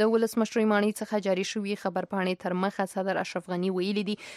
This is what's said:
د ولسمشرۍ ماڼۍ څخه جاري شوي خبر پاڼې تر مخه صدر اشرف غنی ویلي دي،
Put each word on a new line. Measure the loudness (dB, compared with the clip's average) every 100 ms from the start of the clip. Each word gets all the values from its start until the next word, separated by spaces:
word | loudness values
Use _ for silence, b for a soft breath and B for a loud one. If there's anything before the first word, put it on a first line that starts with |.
| 4
د | 4
ولسمشرۍ | 2 2 2 2 4
ماڼۍ | 4 2 0
څخه | -2 0 0
جاري | 0 0
شوي | -4 -4 -4 -2
خبر | -4 -4 -2
پاڼې | -2 -2 -2
تر | 0
مخه | 0 0 -2 -2
صدر | -2 -2 -2
اشرف | -6 -4
غنی | -2 0
ویلي | 0 0 -2 -2
دي، | -6 B